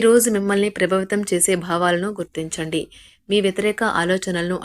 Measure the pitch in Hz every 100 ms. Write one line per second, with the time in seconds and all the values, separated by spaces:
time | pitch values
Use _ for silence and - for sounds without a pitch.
0 | 226 240 233 208 196 196 202 202 180 190
1 | 190 208 208 180 175 185 175 170 175 175
2 | 196 202 170 - 160 165 160 156 - -
3 | - _ - 202 196 190 208 208 226 -
4 | 170 185 190 175 175 185